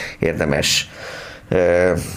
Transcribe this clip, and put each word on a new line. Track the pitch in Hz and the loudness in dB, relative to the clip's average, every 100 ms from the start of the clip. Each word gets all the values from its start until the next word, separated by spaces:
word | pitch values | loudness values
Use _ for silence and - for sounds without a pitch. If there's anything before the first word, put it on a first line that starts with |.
| - - | -10 -4
érdemes, | 82 76 78 71 - - - - - - - - - | -2 0 0 0 2 0 -2 -10 -14 -12 -14 -12 -2
ö, | 92 87 87 92 82 - | 2 4 6 4 2 -2